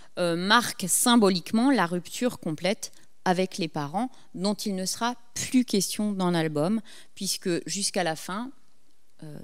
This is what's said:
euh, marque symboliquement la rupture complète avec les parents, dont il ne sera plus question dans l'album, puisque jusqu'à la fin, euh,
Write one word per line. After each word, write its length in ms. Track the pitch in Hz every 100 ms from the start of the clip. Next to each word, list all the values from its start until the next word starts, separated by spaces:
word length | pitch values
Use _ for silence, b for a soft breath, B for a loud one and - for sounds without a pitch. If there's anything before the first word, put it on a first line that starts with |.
| b -
euh, 200 | 175 170
marque 480 | 185 233 233 - 175
symboliquement 840 | - 247 240 196 185 - 220 262
la 140 | 254 170
rupture 540 | 175 - - 240 -
complète 540 | - 156 185 226 - b b -
avec 360 | 190 180 185 -
les 80 | 165
parents, 420 | 156 143 180 254 b b
dont 220 | 170 190 202
il 180 | 214
ne 120 | 185 185
sera 260 | - 233 247 - -
plus 280 | - 254
question 480 | 240 202 - - 214
dans 200 | 196 180
l'album, 500 | 175 160 147 160 220 B B B
puisque 540 | - 190 - 190 170 -
jusqu'à 340 | 170 196 202
la 120 | 175 160
fin, 340 | - 196 254 - - - - - - -
euh, 160 | 156 147